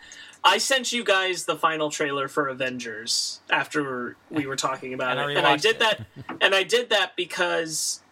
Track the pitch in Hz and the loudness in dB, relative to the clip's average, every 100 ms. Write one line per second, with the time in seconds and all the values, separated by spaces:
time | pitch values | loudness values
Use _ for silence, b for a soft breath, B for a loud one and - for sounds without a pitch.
0 | B B B B - 202 - 269 247 233 | B B B B 4 4 4 2 2 -2
1 | 202 190 185 170 - 156 165 156 151 - | 2 4 2 0 -2 0 0 2 0 0
2 | 147 139 135 160 139 131 131 127 120 107 | -2 0 -2 -2 -2 -2 -4 -4 -8 -8
3 | 113 - - - - 160 - 151 139 123 | -2 -2 -2 -8 -2 -2 0 -2 -2 -4
4 | 120 - _ 156 135 135 143 131 127 127 | -6 -10 _ -4 -2 -2 -2 -4 -6 -4
5 | 127 135 143 143 147 147 208 226 226 202 | -2 0 0 2 4 4 2 2 2 0
6 | 107 - - - 196 196 180 233 240 208 | -6 -14 -12 0 2 2 4 2 2 2
7 | 185 - 170 - 175 170 160 156 - - | 0 -2 -6 -2 0 0 -2 -4 -4 -6
8 | - | -12